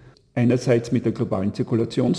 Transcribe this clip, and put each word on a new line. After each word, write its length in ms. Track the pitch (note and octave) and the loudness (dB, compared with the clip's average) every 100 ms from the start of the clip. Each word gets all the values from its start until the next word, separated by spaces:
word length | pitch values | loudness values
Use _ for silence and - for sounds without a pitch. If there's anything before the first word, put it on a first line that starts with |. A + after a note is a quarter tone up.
| - - _ - | -20 -20 _ 0
einerseits 560 | A#2+ C3 - A#2+ - | 2 2 2 2 2
mit 140 | B2 A#2 | -2 -2
der 80 | |
globalen 400 | A2 A2 G2 G2+ G#2 | -2 -2 -2 -2 -4
Zirkulation, 600 | B2 A2+ A#2 - A#2+ | -2 -2 -2 0 0